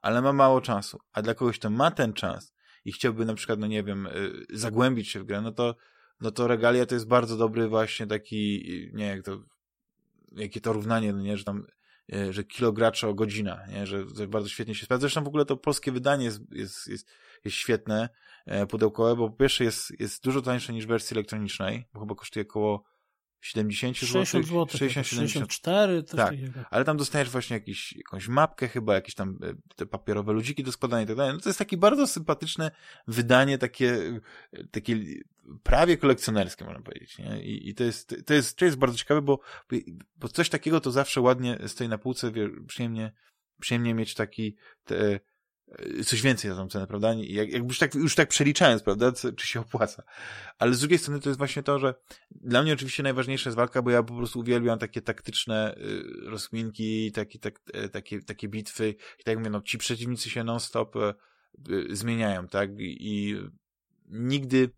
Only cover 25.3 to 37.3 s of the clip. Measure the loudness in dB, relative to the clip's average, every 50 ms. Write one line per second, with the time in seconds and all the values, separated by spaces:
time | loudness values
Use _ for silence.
25.3 | 0 -2 -2 -2 -4 -6 _ 2 4 4 4 4 4 0 -2 -4 0 2 2 2
26.3 | 2 -2 -8 -8 -8 -10 -12 -2 0 2 2 2 2 0 -2 -2 0 0 0 0
27.3 | 0 -4 -4 -2 -6 -6 -6 -6 -10 -8 -10 -12 -12 -16 -16 -12 -12 -10 -6 0
28.3 | 4 4 4 4 2 -2 -6 -4 -4 -4 2 4 4 4 4 -2 -8 -6 -6 -6
29.3 | -6 -8 -8 -8 -10 -10 -14 _ _ -10 -8 -8 -8 -8 -4 -2 -2 -2 0 0
30.3 | 0 0 0 -2 -4 -4 -4 -6 -4 -4 -2 0 0 0 0 0 0 0 0 0
31.3 | 0 -2 -2 -4 -2 -2 -2 -2 0 6 6 6 6 6 2 2 0 -4 -2 -2
32.3 | -2 -2 -2 -8 -4 -4 -4 -6 -6 _ -20 -20 -20 -18 _ -4 0 0 4 6
33.3 | 8 8 8 6 4 0 0 -2 0 2 2 2 4 2 0 -2 -4 -6 -8 -12
34.3 | -20 -20 -20 _ -16 -16 -16 -8 -8 -6 -2 0 -2 -2 -2 -6 -10 -14 -14 _
35.3 | _ _ _ -20 -20 -8 _ 4 6 6 8 6 6 6 8 6 6 6 4 0
36.3 | 2 2 2 0 -2 -12 -12 -12 -12 -14 -14 -16 -16 -16 -18 -18 -18 -12 -10 -8